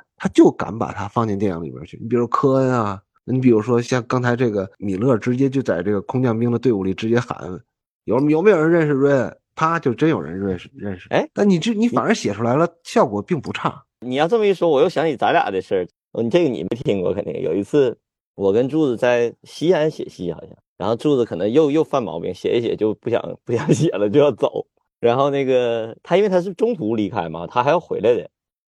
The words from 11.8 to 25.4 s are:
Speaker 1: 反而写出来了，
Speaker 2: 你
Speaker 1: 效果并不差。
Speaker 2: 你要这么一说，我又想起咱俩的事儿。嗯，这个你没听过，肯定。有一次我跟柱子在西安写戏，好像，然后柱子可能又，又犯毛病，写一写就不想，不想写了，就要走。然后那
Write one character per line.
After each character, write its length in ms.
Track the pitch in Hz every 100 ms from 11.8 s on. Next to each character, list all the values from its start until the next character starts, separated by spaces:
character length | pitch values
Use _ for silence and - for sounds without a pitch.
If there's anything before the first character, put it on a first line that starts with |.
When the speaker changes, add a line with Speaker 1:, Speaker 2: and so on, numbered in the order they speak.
| 240
Speaker 1:
反 160 | -
而 100 | 135
写 180 | 220 107
出 120 | 101
来 100 | 117
了， 100 | 135
Speaker 2:
你 80 | 175 -
Speaker 1:
效 200 | - 240
果 160 | 196 202
并 200 | - 160
不 120 | 170
差。 300 | 208 - 143 - _
Speaker 2:
你 140 | 120
要 140 | 131 165
这 100 | 233
么 80 | 208
一 80 |
说， 160 | 180 170
我 100 | 135
又 80 | 175
想 160 | 147 160
起 100 | 123
咱 160 | 104
俩 180 | 165 104
的 100 | 95
事 140 | -
儿。 120 | 98 87 _ _
嗯， 180 | - 117
这 120 | 170
个 60 | 160
你 140 | 92
没 60 | 90
听 320 | 120 131 98
过， 100 | 90
肯 100 | 95
定。 160 | - 85
有 140 | 90
一 80 | 92
次 340 | 101 147 127 - _ _ _
我 180 | - 98
跟 160 | 104 131
柱 180 | 151 147
子 100 | 110
在 360 | 123 120 117 -
西 280 | - - 160
安 160 | 175 156
写 200 | - -
戏， 240 | - 87
好 80 | 78
像， 100 | - - _ -
然 120 | 95
后 80 | 117
柱 180 | 147
子 100 | 135
可 120 | 110 85
能 160 | 101
又， 180 | 131 151
又 140 | 156
犯 180 | 151 139
毛 160 | 98 82
病， 160 | 92
写 240 | 90 92 117
一 40 |
写 120 | 117
就 180 | 90 107
不 140 | - 120
想， 280 | 113 - 90
不 80 | -
想 200 | 120 147
写 180 | 107 160
了， 180 | 98 104
就 100 | 135
要 140 | 143
走。 340 | 107 135 - - _ _ _
然 180 | 117 127
后 140 | 143
那 140 | 139